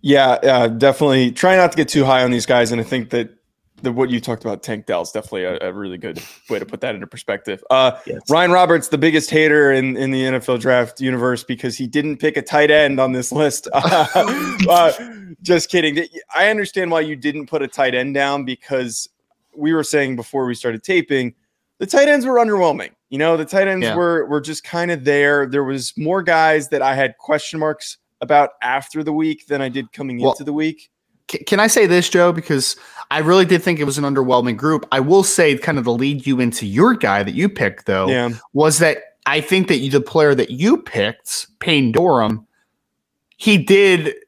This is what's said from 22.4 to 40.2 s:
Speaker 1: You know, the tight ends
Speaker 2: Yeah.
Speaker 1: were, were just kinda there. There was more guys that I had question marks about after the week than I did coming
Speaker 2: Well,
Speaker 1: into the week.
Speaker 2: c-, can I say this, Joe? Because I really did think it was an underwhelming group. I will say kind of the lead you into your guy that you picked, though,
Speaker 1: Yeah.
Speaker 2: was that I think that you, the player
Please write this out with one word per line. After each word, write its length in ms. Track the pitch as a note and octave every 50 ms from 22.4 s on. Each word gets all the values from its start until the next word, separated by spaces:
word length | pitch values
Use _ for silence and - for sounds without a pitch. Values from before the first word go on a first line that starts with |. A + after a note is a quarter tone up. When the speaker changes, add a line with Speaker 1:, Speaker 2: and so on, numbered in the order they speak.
| A#3 A3+ G#3 G3 F3+ E3 C#3+ C3 F#2+ - _ _ _ _
Speaker 1:
You 80 | B2+ C#3
know, 180 | D3+ E3 E3
the 80 | D#3 D#3
tight 240 | D3+ - G3 G3 G3
ends 160 | F#3+ F#3 F#3
Speaker 2:
Yeah. 100 | A2+ -
Speaker 1:
were, 320 | E3+ F3 E3+ E3+ E3 D3
were 140 | C#3 D3 D3+
just 240 | C#3 D3 D#3 - _
kinda 320 | - - E3+ E3+ F3 E3+
there. 500 | D3+ B2+ C#3 C#3+ C#3+ C#3+ C#3+ D3 C#3+ C#3
There 160 | C3 B2+ C#3+ C#3+
was 280 | C3 C3+ C3+ B2 - -
more 260 | - D3+ D3+ F3+ F#3+ F3+
guys 460 | E3 E3+ D#3+ D#3+ D#3 D#3 D#3 C#3+ C#3
that 120 | - C#3 C3
I 120 | C3+ C3+
had 220 | C3+ C#3 C3+ - _
question 420 | - - D3+ D3+ - - - D#3+
marks 380 | D#3 D#3 D3+ - - - - _ _ _ _ _
about 300 | - A#2+ D3+ D3 C#3+ B2+ - _ -
after 420 | B2 B2+ C#3 C#3 - - D#3 D3+
the 80 | D#3 D3+
week 340 | D3+ D#3+ D#3 D3+ D3+ _
than 160 | _ C#3+ C#3 C3+
I 60 | C3
did 240 | A#2+ C#3 B2+ A2 _
coming 280 | - C#3+ C3+ B2 A#2+
Speaker 2:
Well, 120 | B2 C3+ A#2+
Speaker 1:
into 100 | - C#3+
the 80 | C#3+ C#3+
week. 380 | D3+ D#3 D#3+ D#3+ D#3 - _ _ _ _ _ _ _ _ -
Speaker 2:
c-, 140 | - - -
can 160 | - - G3
I 80 | G#3+ A3
say 180 | B3 B3+ G#3+
this, 220 | F3+ F3 F3 E3+ -
Joe? 220 | - F3+ F3 F3 E3+
Because 440 | E3 D#3 - D#3+ C3+ B2+ - - - - - - - - _ C#3
I 80 | D#3
really 240 | D#3 D#3 F3+ F#3+ F#3+
did 180 | E3 F#3 F3 F3
think 160 | F#3+ F3 D3+
it 60 | D3
was 120 | C#3+ C3+
an 80 | C#3 D3
underwhelming 520 | C#3 C#3 C3+ C3 B2+ B2+ B2 A#2+ B2 A#2
group. 300 | G2+ B2+ D3+ D#3+ C#3+ - -
I 80 | - C3+
will 220 | C3 C#3+ F3 G3 F#3+
say 340 | F#3+ - - F3 D3+ C#3
kind 220 | - - - D#3 C#3+
of 60 | A#2+
the 80 | A#2+ A#2
lead 340 | A#2+ C3 C#3+ D3 C#3 B2+
you 140 | C#3 C3+ B2
into 260 | B2+ A#2+ A#2 - -
your 280 | G2+ G2 A#2 F3 A#3+ B3+
guy 280 | - - G#2 G2 G2+ G2+
that 120 | G2 -
you 140 | - E3+ G3+
picked, 380 | G3 - B2 G2+ G2 - -
though, 220 | - G2 F#2+ F#2+ F#2
Speaker 1:
Yeah. 220 | C3 B2+ A#2+ A#2+ A#2 A2+ - _ _
Speaker 2:
was 240 | C3+ D3+ D#3 D3 D3+
that 180 | E3+ D#3+ D3 - - - _ _ _
I 160 | C3+ C#3 D#3
think 280 | D3+ - F#3 F#3+ F#3 F#3
that 80 | F3 C3
you, 120 | B2+ C#3
the 100 | C3 C#3+
player 340 | C3+ - - D#3+